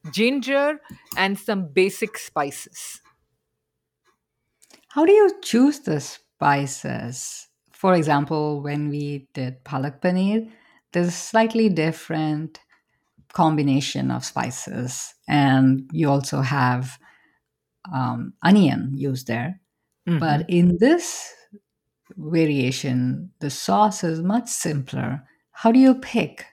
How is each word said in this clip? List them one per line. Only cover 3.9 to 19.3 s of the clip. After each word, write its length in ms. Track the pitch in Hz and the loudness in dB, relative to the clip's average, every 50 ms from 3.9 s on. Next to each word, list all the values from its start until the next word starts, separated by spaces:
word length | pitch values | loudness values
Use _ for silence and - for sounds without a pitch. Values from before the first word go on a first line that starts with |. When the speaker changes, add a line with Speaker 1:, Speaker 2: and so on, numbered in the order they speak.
| _ _ _ _ _ _ _ _ _ _ _ _ _ _ _ _ - _ _ _ | _ _ _ _ _ _ _ _ _ _ _ _ _ _ _ _ -20 _ _ _
Speaker 2:
How 180 | - 285 320 | 0 2 6
do 60 | 359 | 6
you 180 | 403 427 415 370 - - | 8 8 8 4 4 -2
choose 380 | - - - 233 262 285 294 - | -6 0 4 4 4 4 4 0
the 220 | - - 156 143 | -4 -4 -4 -4
spices? 1500 | 131 - - - _ _ _ _ 147 147 143 139 143 131 - - - 135 117 107 107 117 127 - - - - - - _ _ _ _ _ | -4 -8 -16 -18 _ _ _ _ 2 2 2 2 0 -4 -6 -8 -8 -8 -8 -8 -8 -10 -12 -12 -12 -14 -14 -16 -18 _ _ _ _ _
For 240 | _ - - 190 185 | _ -2 2 2 4
example, 680 | 175 151 156 147 143 147 143 160 151 151 151 151 143 | 4 4 2 2 0 0 -2 -4 -4 -2 -4 -4 -6
when 300 | 143 147 147 147 147 147 | -6 -6 -6 -4 -4 -4
we 380 | 143 147 147 143 143 143 - _ _ | -4 -6 -6 -6 -8 -10 -12 _ _
did 300 | - 131 123 127 - _ | -8 -8 -8 -8 -12 _
palak 360 | - 151 135 135 147 - _ | -8 -6 -4 -4 -6 -6 _
paneer, 500 | - 180 180 185 190 196 214 226 226 220 - _ _ _ _ _ _ _ | -2 0 0 2 0 0 0 -2 -2 -4 -16 _ _ _ _ _ _ _
there's 140 | - 175 175 | -2 0 0
a 60 | 175 | 0
slightly 560 | 170 - - - - 220 226 226 226 226 226 214 | -2 -6 -10 0 2 2 2 2 2 2 2 2
different 920 | 180 160 156 165 160 - - - 160 156 156 156 151 151 160 156 _ - _ _ _ _ _ _ _ _ _ _ _ _ _ _ | 2 2 0 0 -2 -4 -10 -6 -4 -2 -2 -2 -2 -4 -6 -8 _ -18 _ _ _ _ _ _ _ _ _ _ _ _ _ _
combination 800 | - - 170 160 156 151 143 143 131 135 139 - - 143 131 131 | 0 2 2 2 2 2 2 2 2 0 0 -2 -6 -4 -4 -2
of 140 | 123 123 127 | -4 -4 -6
spices. 880 | - - - 120 120 123 - - - - - 123 127 - - - - _ _ _ - | -8 -6 -6 -6 -6 -8 -10 -12 -10 -8 -8 -8 -8 -8 -10 -14 -14 _ _ _ -2
And 600 | 143 147 139 135 131 131 131 131 131 135 135 - | 2 2 4 4 4 6 6 4 4 2 -2 -6
you 180 | 156 160 156 143 | -2 0 2 2
also 300 | 139 139 135 - - 139 | 2 0 0 -2 -4 -2
have, 580 | 135 123 143 139 127 123 123 123 131 127 - _ _ _ _ _ _ _ _ _ _ _ _ _ _ _ _ _ _ 185 | -2 -2 0 0 0 0 0 -2 -4 -8 -12 _ _ _ _ _ _ _ _ _ _ _ _ _ _ _ _ _ _ -8
um, 420 | 170 131 127 120 120 117 - - - _ | -6 -4 -4 -4 -4 -6 -8 -10 -12 _
onion 500 | - 170 196 214 185 139 - - - 131 135 | 4 4 6 6 6 4 2 0 -4 -6 -6
used 320 | 139 139 139 131 127 - | -4 -4 -4 -4 -6 -6
there. 340 | - | -6